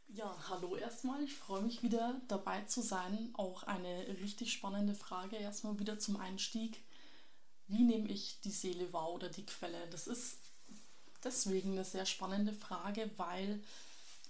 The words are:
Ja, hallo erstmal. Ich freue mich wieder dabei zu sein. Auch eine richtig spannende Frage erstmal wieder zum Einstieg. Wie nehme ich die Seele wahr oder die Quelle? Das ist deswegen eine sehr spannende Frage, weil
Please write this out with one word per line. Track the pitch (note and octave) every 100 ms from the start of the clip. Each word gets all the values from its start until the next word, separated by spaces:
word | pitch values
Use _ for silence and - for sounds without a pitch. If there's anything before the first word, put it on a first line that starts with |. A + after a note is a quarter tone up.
| -
Ja, | G#3 G#3 F3 -
hallo | F#3 F3 F#3+
erstmal. | A#3 - B3+ C#4
Ich | C#4+
freue | - - G3
mich | A3 -
wieder | A#3 A3+ A#3 C4 -
dabei | G3 F#3+ F#3+
zu | G#3 -
sein. | G#3 F#3+ F3+ G#3 A3+
Auch | - F#3 F3+
eine | - F#3+ F3+ F3+ G3 G3
richtig | G3+ - A#3+
spannende | - G3+ G3+ G#3
Frage | G3+ - F#3 F#3+
erstmal | A3 G3+ G3+ G#3+ G#3
wieder | G3+ G#3
zum | G#3 G3+
Einstieg. | F#3 F#3+ - A3+ A3+ A3 - - - - - - - - -
Wie | G#3
nehme | A#3+ A3 G#3
ich | G3+ - -
die | G3+
Seele | - F#3+ F3 F3+
wahr | E3 D#3+
oder | F3 F3+
die | F3+
Quelle? | - - F3 E3+ E3+
Das | E3 -
ist | A#3+ - - - - - - - - - -
deswegen | B3+ B3+ G3+ F#3+ F#3+
eine | F#3+
sehr | F#3 F#3+ F#3+
spannende | - F#3 G3 G#3
Frage, | G#3 - F3+ F#3 G3+ A3 G#3
weil | F3 F#3 G3 G#3 G#3 - - - - - -